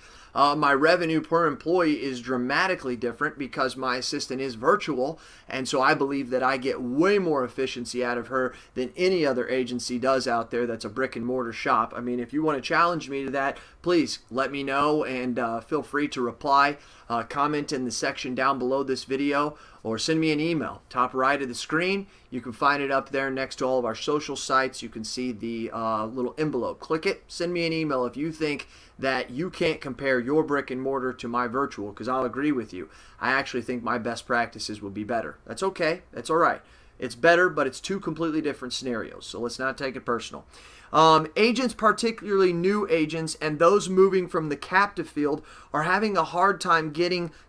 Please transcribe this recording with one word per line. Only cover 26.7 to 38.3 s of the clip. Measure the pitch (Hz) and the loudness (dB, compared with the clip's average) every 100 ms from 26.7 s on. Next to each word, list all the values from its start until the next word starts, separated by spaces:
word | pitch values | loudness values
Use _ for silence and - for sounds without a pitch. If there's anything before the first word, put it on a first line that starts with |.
| 85 | -6
Click | - 160 190 | -4 -2 -2
it, | 226 - | -4 -10
send | - 175 | -6 -4
me | 175 165 | -2 -2
an | |
email | 160 156 131 | -2 -2 0
if | 123 123 | -2 -2
you | 160 | -6
think | 156 151 143 - - - - | -2 -4 -4 -8 -20 -20 -6
that | 135 127 123 | -2 -2 -4
you | 123 180 | -6 -8
can't | - 165 - | -2 -2 -2
compare | 139 120 139 127 | -8 -4 0 0
your | 120 151 | 2 2
brick | 156 143 135 | 2 0 -2
and | 127 | -4
mortar | 135 135 127 | -2 -2 -4
to | 123 120 | -6 -4
my | 120 123 | -2 -2
virtual, | 127 139 - 101 | -2 -4 -4 -10
'cause | 98 110 | -8 -4
I'll | 131 | -2
agree | 127 123 151 | -2 0 0
with | 131 107 | 0 -4
you. | 90 78 - - - | -10 -12 -16 -20 -4
I | 120 | 0
actually | 135 135 123 | 0 0 -4
think | 123 123 | -4 -4
my | 113 120 | -2 -2
best | 104 95 | -4 -6
practices | - 120 117 110 - 104 | -2 0 0 -6 -10 -8
would | 101 | -8
be | 98 | -8
better. | 107 117 76 - | -4 -4 -4 -10
That's | - 113 | -14 -4
okay. | 190 190 160 180 - | -4 0 -2 -2 -8
That's | - - | -12 -2
all | 160 | 2
right. | 151 - - - - - | 2 2 -8 -20 -20 -10
It's | 123 117 | -8 2
better, | 165 170 180 | 6 6 4
but | 151 131 | 2 -2
it's | - | -4
two | - 190 | -6 -6
completely | 170 151 165 | -4 -4 -2